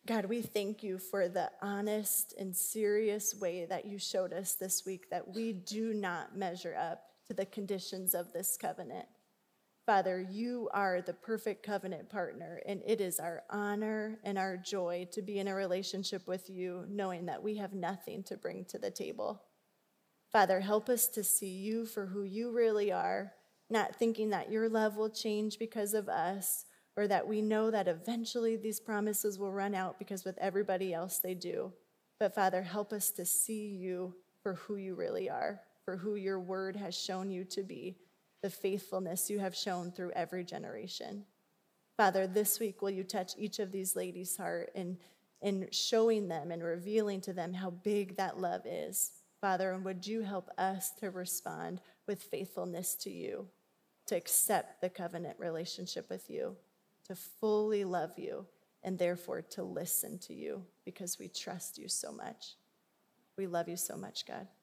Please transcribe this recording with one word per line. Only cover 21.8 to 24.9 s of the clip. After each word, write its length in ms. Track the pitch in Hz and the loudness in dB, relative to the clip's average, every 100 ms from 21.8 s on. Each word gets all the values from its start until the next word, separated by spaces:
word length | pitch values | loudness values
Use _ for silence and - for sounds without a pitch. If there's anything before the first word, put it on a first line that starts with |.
| 226 | -2
for 220 | 214 196 | -4 -2
who 160 | 196 | -2
you 280 | 196 202 240 | -2 -2 0
really 400 | 233 226 208 208 | 4 6 6 4
are, 420 | 180 175 196 196 - _ _ _ | 2 2 0 -2 -12 _ _ _
not 260 | 220 - - | 2 2 4
thinking 360 | 226 220 214 | 2 4 2
that 200 | 190 - | 2 2
your 180 | 220 226 | 2 4
love 280 | 220 214 | 6 4